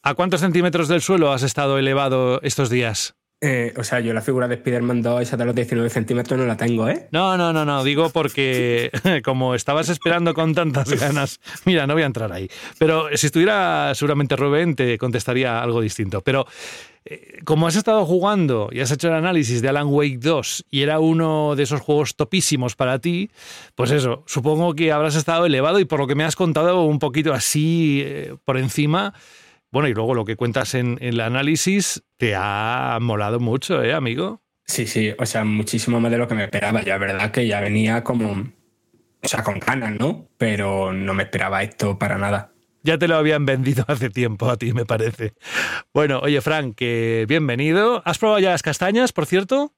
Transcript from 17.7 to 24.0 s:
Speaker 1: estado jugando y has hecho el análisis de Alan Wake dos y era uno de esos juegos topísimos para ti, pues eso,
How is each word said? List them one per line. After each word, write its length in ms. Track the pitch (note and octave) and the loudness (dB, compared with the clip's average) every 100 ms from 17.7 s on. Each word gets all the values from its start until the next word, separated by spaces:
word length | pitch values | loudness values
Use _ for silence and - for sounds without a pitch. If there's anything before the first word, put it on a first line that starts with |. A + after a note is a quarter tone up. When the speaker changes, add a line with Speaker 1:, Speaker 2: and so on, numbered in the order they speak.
| F3 | 2
Speaker 1:
estado 280 | G#3+ A3 E3+ | 2 2 4
jugando 640 | F3+ G3 G#3 D#3 A#2+ G#2 | 2 2 2 2 2 -2
y 80 | - | -4
has 100 | B2+ | -2
hecho 160 | C#3 E3+ | 0 0
el 60 | |
análisis 480 | D#3+ E3+ F3 A#2+ A#2+ | 0 2 2 2 0
de 80 | B2+ | 0
Alan 180 | C#3+ D3 | 0 2
Wake 300 | C#3+ D3 B2+ | 2 2 0
dos 460 | C3+ D#3 - - - | 0 0 -2 -8 -4
y 120 | C3+ | 0
era 180 | C#3+ D#3 | 0 2
uno 560 | D#3+ D#3+ D#3+ D#3 D3+ C#3+ | 2 2 2 0 0 0
de 80 | |
esos 160 | C#3 D3 | 0 -2
juegos 380 | - D3 C#3 - | 0 0 0 -2
topísimos 580 | D3 F#3+ - C#3+ B2 - | -2 0 0 0 -2 -2
para 240 | B2+ C3 | -2 0
ti, 320 | E3+ F3 G3+ _ - - - - | -2 -4 -6 _ -20 -20 -20 -4
pues 160 | A#2+ | 0
eso, 340 | D3 | 2